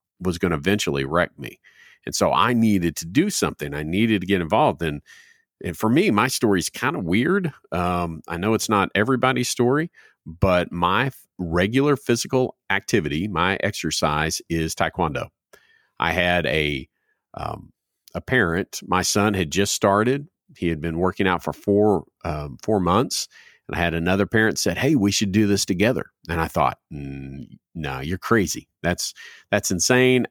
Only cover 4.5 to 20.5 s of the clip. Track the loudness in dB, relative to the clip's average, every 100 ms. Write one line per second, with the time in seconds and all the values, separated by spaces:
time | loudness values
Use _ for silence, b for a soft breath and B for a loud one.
4.5 | 2 2 0 -4 -4 _ B B B B
5.5 | -12 -10 -2 2 2 4 2 0 2 2
6.5 | 2 0 -4 -6 -4 0 0 2 0 -2
7.5 | -10 -8 -4 -2 -2 -4 -8 -10 -4 0
8.5 | 0 2 2 2 0 0 2 2 0 -4
9.5 | 0 0 0 -4 b b b -14 0 2
10.5 | 4 2 0 2 2 0 -4 _ -10 -2
11.5 | 0 2 2 2 0 0 -2 0 -2 -2
12.5 | -6 -4 -4 0 0 0 -4 -2 0 0
13.5 | 0 -4 -4 -4 -2 0 0 -2 -4 -4
14.5 | -4 -2 -2 -2 0 -2 -4 -10 _ _
15.5 | b b b b b 0 2 2 0 0
16.5 | 0 -2 -4 -10 _ _ _ _ -10 -10
17.5 | -10 -16 _ _ _ _ -10 0 2 2
18.5 | 0 -4 -10 -2 0 2 2 2 0 -2
19.5 | -2 -2 0 2 4 2 -2 -6 _ _